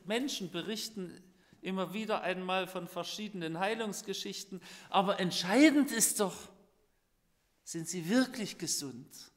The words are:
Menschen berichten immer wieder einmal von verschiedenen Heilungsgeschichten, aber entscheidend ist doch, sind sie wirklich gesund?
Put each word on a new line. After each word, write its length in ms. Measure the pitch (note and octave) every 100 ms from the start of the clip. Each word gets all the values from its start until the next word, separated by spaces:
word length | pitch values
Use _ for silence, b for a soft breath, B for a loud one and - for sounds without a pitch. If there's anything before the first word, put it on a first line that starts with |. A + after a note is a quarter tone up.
Menschen 460 | E3 A3+ C#4 - F3+
berichten 720 | F3 F3 A3 - G3+ F3 - - b b b
immer 320 | F3+ F#3+ F3
wieder 300 | F#3+ A3 G#3
einmal 440 | F3 F#3 F#3 F#3+ F3+
von 220 | F#3 F3
verschiedenen 720 | F3 E3+ - G#3+ F#3 D#3+ D#3+
Heilungsgeschichten, 1000 | G3 A3+ A3 F#3 - F#3+ G3+ F#3+ - - B B B
aber 280 | F#3+ G3 G3+
entscheidend 760 | F#3 - F3 A3+ D4+ C#4+ C4
ist 280 | A3+ - -
doch, 160 | G3 - - - _ _ _ _ _ _ _ _ _ _
sind 240 | - E3+ D#3+
sie 200 | F3+ D#3+
wirklich 500 | A#3+ B3+ B3+ G3+ -
gesund? 560 | D#3+ - C#3 A#2+ - - -